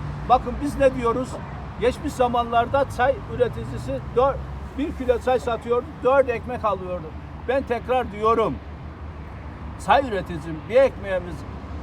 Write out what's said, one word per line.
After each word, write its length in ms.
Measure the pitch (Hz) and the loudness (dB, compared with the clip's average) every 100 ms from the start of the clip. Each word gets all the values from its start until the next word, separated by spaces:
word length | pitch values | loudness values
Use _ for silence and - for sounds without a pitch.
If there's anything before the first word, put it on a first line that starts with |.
| - - - | -8 -4 4
Bakın 240 | 254 247 233 | 4 4 -4
biz 160 | 285 254 | -4 4
ne 160 | 269 262 | 4 4
diyoruz? 340 | 233 233 254 - - - - - | 2 0 -2 -6 -8 -10 -10 -2
Geçmiş 320 | 233 - 294 | 0 0 -2
zamanlarda 720 | - 247 240 233 233 240 269 - - | 0 2 2 2 2 4 2 2 2
çay 180 | 262 262 - - | 2 2 -2 0
üreticisi 640 | 233 - 120 120 - 262 - 240 | 0 0 -6 -6 -6 -6 -2 2
dört, 220 | 254 - - - - - | 2 2 -6 -8 -8 -4
bir 140 | 320 | -4
kilo 280 | - 247 233 | 0 0 2
çay 200 | 247 254 | 2 2
satıyordu, 460 | 247 226 233 240 - - | 2 -4 0 0 0 0
dört 260 | 247 277 262 | 4 6 4
ekmek 360 | 226 233 247 214 | 0 -4 -2 0
alıyordu. 420 | 190 180 180 156 - - - - | 0 -4 -8 -8 -12 -12 -6 -2
Ben 160 | 269 | 0
tekrar 480 | - 233 226 254 226 | 0 -2 0 0 0
diyorum, 440 | 208 220 226 202 123 - - - - - - - - - - - - - | 0 2 4 2 0 -8 -12 -12 -12 -12 -12 -12 -12 -12 -12 -10 -4 4
çay 240 | 262 269 | 4 4
üreticim, 500 | 190 175 165 165 156 151 | -2 -4 -6 -6 -8 2
bir 60 | 240 | 6
ekmeğimiz 600 | 262 - 196 185 175 156 - - - - | 6 4 -4 -4 -4 -8 -10 -10 -10 -10